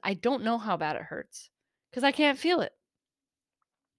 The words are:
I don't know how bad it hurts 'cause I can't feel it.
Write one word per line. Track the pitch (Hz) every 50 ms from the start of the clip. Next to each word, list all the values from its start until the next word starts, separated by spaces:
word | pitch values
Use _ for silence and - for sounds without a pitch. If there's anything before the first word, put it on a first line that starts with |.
| -
I | 190 196
don't | 160 - 240 277 254 214
know | 220 233 233
how | 220 220 185
bad | 151 156 151 147
it | -
hurts | - - - - - _ - - - - _ _ _ _ _ _ _ _
'cause | - 254 262
I | 277
can't | 277 - 302 294 269 -
feel | - 330 359 311
it. | 190 - - _ _ _ _ _ _ _ _ _ _ _ _ _ _ _ _ _ _ _ _ _ _ _ _